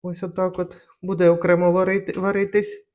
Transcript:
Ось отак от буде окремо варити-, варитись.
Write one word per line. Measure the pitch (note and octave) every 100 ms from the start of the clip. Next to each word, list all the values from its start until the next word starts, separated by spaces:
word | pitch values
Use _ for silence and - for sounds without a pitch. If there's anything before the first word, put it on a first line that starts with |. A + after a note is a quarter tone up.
Ось | F3+ F3
отак | F#3 - F#3 F#3
от | F3 - _ _
буде | F#3 F3 E3+
окремо | E3+ F3+ F3 F3
варити-, | F3 F#3 G3 F#3 -
варитись. | F#3+ G3+ G3 G#3 G#3 - _